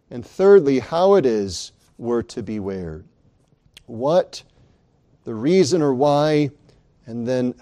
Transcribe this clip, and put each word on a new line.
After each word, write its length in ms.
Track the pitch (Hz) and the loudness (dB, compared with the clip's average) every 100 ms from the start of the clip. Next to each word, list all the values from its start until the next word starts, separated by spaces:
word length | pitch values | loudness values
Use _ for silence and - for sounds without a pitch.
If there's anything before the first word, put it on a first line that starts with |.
| - | -18
And 140 | 120 120 | -16 -12
thirdly, 540 | - 196 202 143 131 | 0 6 6 6 0
how 360 | 117 165 190 196 | 0 0 2 4
it 100 | 135 | 2
is 460 | 110 98 85 - _ _ - | 0 -2 -8 -14 _ _ -12
we're 240 | 117 120 | -6 -4
to 200 | 107 - | -6 -10
beware. 640 | 104 107 95 95 85 78 - _ _ _ _ _ _ _ - | -10 -8 -8 -8 -10 -14 -18 _ _ _ _ _ _ _ -18
What, 580 | 113 135 180 - - - _ _ _ _ _ _ _ | -8 -2 0 -2 -6 -20 _ _ _ _ _ _ _
the 100 | - | -12
reason 480 | 113 135 190 143 175 | -6 0 2 2 2
or 120 | 147 | 0
why, 580 | 127 147 143 151 151 143 - _ _ _ _ - | 0 2 2 2 0 -2 -6 _ _ _ _ -14
and 200 | 117 117 | -8 -4
then 300 | 127 123 - | -2 -2 -6